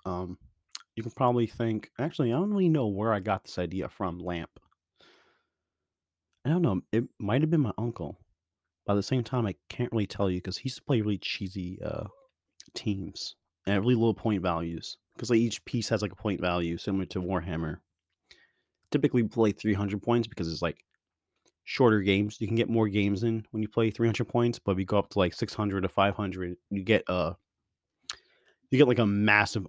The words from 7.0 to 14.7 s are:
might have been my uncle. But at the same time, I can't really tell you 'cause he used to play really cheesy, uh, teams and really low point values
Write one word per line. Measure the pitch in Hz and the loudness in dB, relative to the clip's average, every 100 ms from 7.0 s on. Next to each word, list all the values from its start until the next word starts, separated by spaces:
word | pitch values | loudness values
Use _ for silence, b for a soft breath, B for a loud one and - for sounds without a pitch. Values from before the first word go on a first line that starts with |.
| 127 - | -2 -6
might | 101 127 | -2 0
have | 156 | 2
been | 160 | 2
my | 123 - | 0 -2
uncle. | 120 - 76 - _ _ _ _ _ _ | -6 -6 -10 -12 _ _ _ _ _ _
But | - | -2
at | 101 | 0
the | |
same | - 131 | 0 -2
time, | 117 127 107 | 0 -2 -2
I | - - | -4 -10
can't | - 120 | -6 -2
really | 113 101 | -2 -2
tell | - 98 | 0 0
you | 92 | 0
'cause | 95 - | -4 -8
he | 131 | -8
used | - | -8
to | |
play | - 127 | -2 0
really | 104 98 | 0 -2
cheesy, | - - 95 95 90 92 | -4 -8 -8 -6 -8 -8
uh, | - - - - _ _ _ - - | -8 -8 -10 -14 _ _ _ -20 -18
teams | - - 98 90 - - - _ _ - | -6 -4 -4 -6 -10 -14 -14 _ _ -2
and | 101 | 0
really | 113 | 2
low | 120 113 | 2 2
point | 101 113 101 | 0 -2 0
values | 90 82 82 | 0 -2 -4